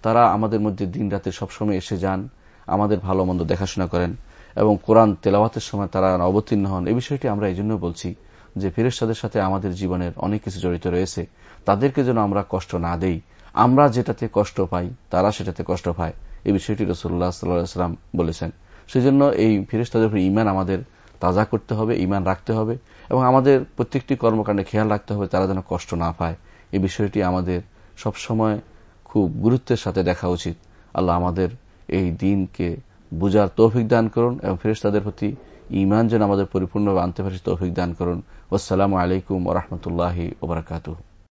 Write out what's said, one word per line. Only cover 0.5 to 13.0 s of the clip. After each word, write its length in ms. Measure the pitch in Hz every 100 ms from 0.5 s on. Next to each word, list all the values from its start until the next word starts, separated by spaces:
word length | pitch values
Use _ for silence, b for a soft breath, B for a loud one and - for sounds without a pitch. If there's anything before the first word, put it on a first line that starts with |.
| 107
মধ্যে 260 | 107 92 95
দিন 240 | 95 101
রাতে 220 | 95 95
সবসময় 440 | 90 95 - 104 95
এসে 220 | - 98
যান, 320 | 95 95 113 - b b b
আমাদের 320 | 95 104 104
ভালো 260 | 95 95 92
মন্দ 180 | 92
দেখাশোনা 440 | 82 87 95 - 90
করেন 280 | 87 87 82 B B B -
এবং 220 | 107 104
কোরআন 320 | - 110 110 90
তেলাওয়াতের 460 | - 101 110 -
সময় 260 | - 101 98
তারা 280 | 95 95 92
অবতীর্ণ 500 | 90 98 107 107 98
হন। 220 | 92 87
এই 60 |
বিষয়টি 340 | 117 120 139 131
আমরা 200 | 104 101
এই 80 | 90
জন্য 180 | 104
বলছি 420 | 107 85 85 90 - b b b -
যে 120 | 95
ফেরেশতাদের 460 | 85 117 123 113 113
সাথে 260 | 113 113
আমাদের 320 | 95 95 98
জীবনের 380 | 90 95 90 87 -
অনেক 260 | 95 104
কিছু 160 | 98 95
জড়িত 280 | 90 87 90
রয়েছে, 380 | 87 92 - 80 B B B -
তাদেরকে 380 | 98 135 131
যেন 140 | 127 117
আমরা 280 | 104 98 95
কষ্ট 260 | 92 - 90
না 220 | 85
দেই। 240 | 85